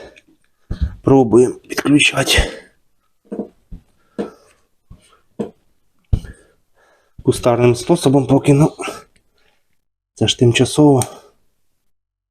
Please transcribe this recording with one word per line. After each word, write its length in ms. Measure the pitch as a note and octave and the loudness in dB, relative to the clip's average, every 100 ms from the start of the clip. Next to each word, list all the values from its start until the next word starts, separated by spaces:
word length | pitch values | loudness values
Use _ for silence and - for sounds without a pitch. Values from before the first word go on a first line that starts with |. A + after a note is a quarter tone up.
| - - _ _ _ _ _ - - - | -18 -20 _ _ _ _ _ -8 -8 -4
Пробуємо 540 | - C3+ B2 A2 B2 - | 2 2 4 2 2 -2
підключати. 760 | _ - C3+ D3 - C3+ C3 - - - - _ _ _ _ _ _ - - _ _ - _ _ _ - - - _ _ _ _ _ - _ _ _ _ - _ _ _ _ _ _ - - - _ _ _ _ _ _ _ - | _ -8 0 0 0 -2 -2 0 -2 -6 -20 _ _ _ _ _ _ -14 -14 _ _ -20 _ _ _ -12 -12 -12 _ _ _ _ _ -20 _ _ _ _ -14 _ _ _ _ _ _ -6 -6 -20 _ _ _ _ _ _ _ -8
Кустарним 520 | - A#2+ B2+ A#2 B2 A#2+ | -4 -2 0 2 2 0
способом 520 | - E3+ C#3+ C#3 B2+ | -2 -2 2 0 2
поки, 260 | C3+ - | 0 2
ну, 180 | C#3+ D#3 - - - - _ _ _ _ _ _ _ _ _ _ | 2 2 -2 -14 -14 -20 _ _ _ _ _ _ _ _ _ _
це 140 | - A2+ | -6 -4
ж 120 | - | 0
тимчасово. 640 | B2 A2+ B2 - D3+ C3+ - - _ _ _ _ _ _ _ _ _ _ _ | 0 2 0 4 4 4 -2 -10 _ _ _ _ _ _ _ _ _ _ _